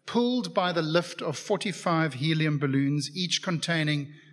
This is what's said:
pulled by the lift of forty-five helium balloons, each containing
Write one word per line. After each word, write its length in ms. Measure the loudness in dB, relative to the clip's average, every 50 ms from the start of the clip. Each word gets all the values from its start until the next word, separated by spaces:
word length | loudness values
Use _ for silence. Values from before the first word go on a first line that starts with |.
| _
pulled 480 | -4 0 2 2 2 2 0 -2 0 0
by 180 | 0 0 2 2
the 80 | 0
lift 400 | 0 2 2 2 2 0 -4 -6
of 160 | -4 -4 -4
forty-five 800 | -4 -2 -2 -2 0 0 -4 -6 -4 0 0 2 2 2 0 0
helium 440 | 0 0 0 2 2 2 2 2 2
balloons, 520 | 0 2 2 2 2 2 2 0 -2 -4 -6
each 280 | -6 -4 -2 -2 -2 -2
containing 720 | -2 -2 -2 -2 0 0 0 2 2 0 -2 -2 -6 -12 -18 -20 -20